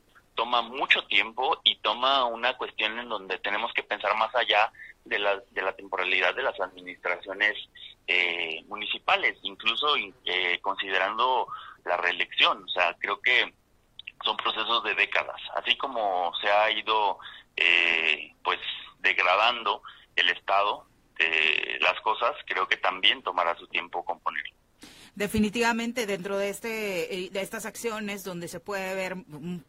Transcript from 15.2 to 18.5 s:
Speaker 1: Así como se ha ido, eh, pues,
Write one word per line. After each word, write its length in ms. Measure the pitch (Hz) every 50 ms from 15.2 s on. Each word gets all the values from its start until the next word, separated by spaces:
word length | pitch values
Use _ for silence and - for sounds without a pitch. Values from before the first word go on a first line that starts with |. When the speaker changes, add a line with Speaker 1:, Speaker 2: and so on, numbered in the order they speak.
| 78 - - - - - -
Speaker 1:
Así 220 | - - 123 117 -
como 560 | - 139 131 117 107 101 92 90 90 85 - -
se 80 | 107 104
ha 220 | 101 104 107 110
ido, 480 | 110 107 107 110 110 110 104 98 87 - - - - - - _ _
eh, 800 | - 85 87 87 87 87 85 85 82 80 80 76 76 76 76 - _ _
pues, 160 | 92